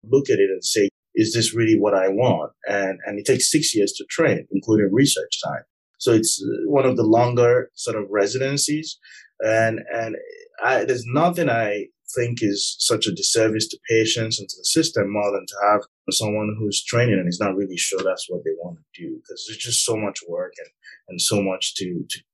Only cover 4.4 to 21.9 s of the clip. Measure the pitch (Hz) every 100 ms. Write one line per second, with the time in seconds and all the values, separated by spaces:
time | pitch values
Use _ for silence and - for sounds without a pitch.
4.4 | - 98 - 107 98 110 143 - - -
5.4 | - - - _ _ - 123 113 107 -
6.4 | 95 - - 143 131 123 110 113 120 120
7.4 | 120 123 - - - 110 98 104 101 127
8.4 | 135 143 - 151 160 - - - - -
9.4 | 110 110 113 110 - 117 113 107 - -
10.4 | - - 120 131 117 123 113 139 170 175
11.4 | 147 117 107 104 - _ - 127 120 117
12.4 | 110 98 - - - 107 104 85 - 113
13.4 | 110 110 - - - 113 110 120 110 113
14.4 | 98 - - 160 156 117 98 104 101 98
15.4 | 92 98 104 104 - _ - - 110 107
16.4 | 107 107 104 - - 117 120 95 87 90
17.4 | 101 95 95 87 - 95 95 92 - 90
18.4 | 82 80 87 85 _ - 85 80 - 92
19.4 | - 107 120 117 - 110 104 - 87 87
20.4 | 92 - 82 _ - - - 90 - 104
21.4 | 98 92 - - 92